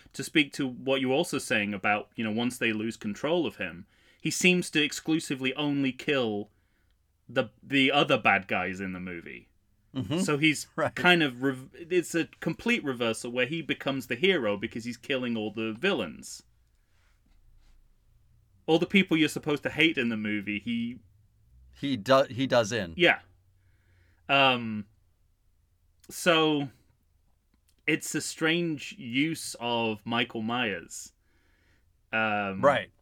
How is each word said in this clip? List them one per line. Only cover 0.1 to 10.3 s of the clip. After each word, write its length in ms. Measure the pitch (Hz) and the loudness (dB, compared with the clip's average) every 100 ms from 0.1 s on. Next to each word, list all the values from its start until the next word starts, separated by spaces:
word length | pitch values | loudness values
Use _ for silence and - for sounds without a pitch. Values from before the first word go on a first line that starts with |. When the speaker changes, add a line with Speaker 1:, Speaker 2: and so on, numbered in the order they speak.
Speaker 1:
to 100 | - | -12
speak 300 | 135 160 143 | 0 2 2
to 160 | - 135 | 0 -4
what 320 | 123 127 135 | -4 0 2
you 80 | 131 | 2
were 80 | 135 | 2
also 220 | 170 139 | 0 -4
saying 360 | - 113 101 | 0 0 0
about, 360 | 101 107 104 - | 0 0 0 -2
you 80 | - | -6
know, 80 | 110 | -2
once 280 | 107 120 - | 0 -2 0
they 140 | 117 | -2
lose 240 | 110 113 - | 0 -4 -6
control 480 | 107 101 147 175 | -8 -4 0 0
of 120 | 127 - | -2 -4
him, 300 | 92 85 - _ _ _ | -10 -10 -16 _ _ _
he 100 | 165 | -6
seems 400 | - 185 180 - | 2 4 4 2
to 120 | 156 | 0
exclusively 720 | 147 - - 160 - 135 131 | -2 -2 -2 -2 -2 -4 -4
only 380 | 131 147 143 135 | -2 -2 0 0
kill 580 | 127 - 139 117 104 104 _ _ _ _ _ _ _ - | -2 -2 0 0 -2 -6 _ _ _ _ _ _ _ -4
the, 220 | 123 117 - | -2 -2 -8
the 300 | - 135 135 | -2 4 4
other 260 | 143 139 131 | 4 4 4
bad 300 | 110 98 95 | 4 2 2
guys 320 | 104 92 92 | -2 -2 -4
in 120 | 98 | -6
the 80 | 92 | -8
movie. 480 | 92 87 76 62 - _ _ _ _ | -8 -10 -12 -16 -18 _ _ _ _
Speaker 2:
Mm-hmm. 260 | 135 107 160 | -8 -2 -2
Speaker 1:
So 180 | 185 | 0